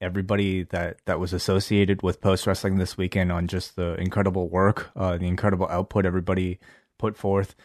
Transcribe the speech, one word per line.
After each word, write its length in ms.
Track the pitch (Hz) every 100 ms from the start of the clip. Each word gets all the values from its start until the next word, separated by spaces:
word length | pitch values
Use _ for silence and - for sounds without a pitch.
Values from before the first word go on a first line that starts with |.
everybody 640 | 90 95 95 101 101 92
that, 320 | 87 87 85 -
that 160 | - 82
was 120 | 90
associated 680 | 87 - 95 - 104 98 95
with 180 | 92 -
Post 240 | 101 95 -
Wrestling 300 | 95 98 95
this 180 | 92 -
weekend 340 | 92 98 90
on 160 | 87 87
just 300 | 92 - -
the 180 | 87 87
incredible 480 | 92 104 98 92 87
work, 420 | 90 98 - - -
uh, 200 | 95 87
the 120 | 90
incredible 400 | 92 104 92 92
output 380 | 87 95 104 95
everybody 520 | 90 90 92 92 90 - - _ -
put 180 | 110 107
forth, 380 | 98 98 95 -